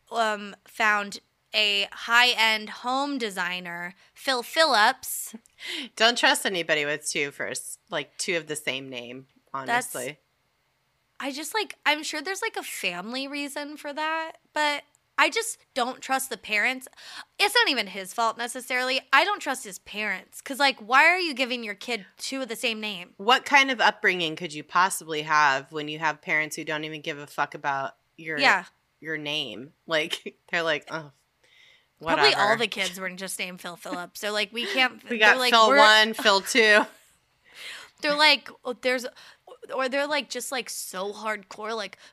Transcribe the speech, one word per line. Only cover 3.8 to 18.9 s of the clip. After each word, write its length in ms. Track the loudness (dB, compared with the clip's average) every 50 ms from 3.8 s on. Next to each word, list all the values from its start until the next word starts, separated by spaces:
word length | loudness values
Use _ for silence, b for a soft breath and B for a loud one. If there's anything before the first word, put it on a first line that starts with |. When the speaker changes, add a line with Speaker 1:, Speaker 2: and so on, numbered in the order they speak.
| -10 -12 b b b b b
Speaker 1:
Phil 280 | -8 -4 -2 -2 -2
Phillips. 920 | -4 -2 2 2 4 4 6 6 4 4 2 0 -4 -10 -8 -8 -10 -12 -14 -18 _ _ B B B B -8 -8 -10 -8 _
Speaker 2:
Don't 220 | 2 2 2 4
trust 300 | 4 2 2 2 2 0
anybody 400 | -2 -2 -2 0 0 0 0 0
with 200 | 0 -2 -4 -4
two 260 | -4 -4 -2 -4 -4
first, 460 | -4 -6 -8 -8 -8 -8 -10 -12 -16 -18 _ -8
like, 260 | -6 -6 -6 -8 _
two 220 | -6 -4 -2 -2 -2
of 80 | -2
the 100 | -4 -8
same 320 | -8 -6 -6 -6 -6 -8 -10
name, 380 | -12 -12 -12 -12 -14 -16 -18 _ _ _ _ _
Speaker 1:
That's 420 | -10 -8 -4 -2 0 0 -2 -4 -6
Speaker 2:
honestly. 220 | -8 -8 -8 -10 _ _ _ _ _ _ _ _ _ _ _ _ _ _ _ _ _ _ _ _ -10
Speaker 1:
I 120 | -10 -8
just, 200 | -8 -8 -8 -4
like, 240 | -4 -4 -4 -4 -6 _ 0
I'm 180 | 0 0 0
sure 200 | -2 -6 -6 -6
there's, 180 | -6 -6 -6 -4
like, 160 | -6 -6 -6
a 60 | -6
family 640 | -8 -10 -8 -6 -6 -6 -6 -6 -8 -8 -8 -8 -8 -8
reason 480 | -6 -8 -8 -6 -8 -8 -10 -10 -12
for 160 | -12 -12 -10
that, 460 | -8 -6 -4 -4 -4 -4 -6 -8 -12 _ _ _ -4
but 300 | -2 0 0 -2 -4 -6 _ _ _ _ _ _ 2
I 120 | 2 2
just 280 | 2 0 -4 -4 -8 -12 _ _ -4
don't 260 | -2 -2 -2 -4 -6
trust 260 | -4 -2 -2 -2 -2 -4
the 80 | -8
parents. 500 | -10 -6 -2 -2 0 0 0 -2 -4 -10 -16 B B B B B B B _ _ 0
It's 160 | 2 4 4
not 140 | 4 4 4
even 160 | 2 0 -2
his 260 | -4 -6 -10 -10 -6
fault 240 | -2 0 0 0 0
necessarily. 640 | -2 -6 -8 -8 -8 -6 -4 -2 -2 0 0